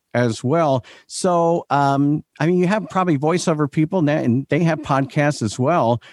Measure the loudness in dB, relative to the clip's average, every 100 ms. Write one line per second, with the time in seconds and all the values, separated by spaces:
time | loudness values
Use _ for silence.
0 | _ 0 0 -2 -2 0 2 0 -4 -18
1 | -16 -4 0 2 2 0 0 0 2 2
2 | 0 -2 -6 -4 0 2 2 -2 -2 -2
3 | 0 0 0 -2 -2 -2 -2 0 -2 0
4 | 0 0 0 0 0 0 0 0 -2 -2
5 | 0 0 0 0 -4 -2 0 0 0 -2
6 | -6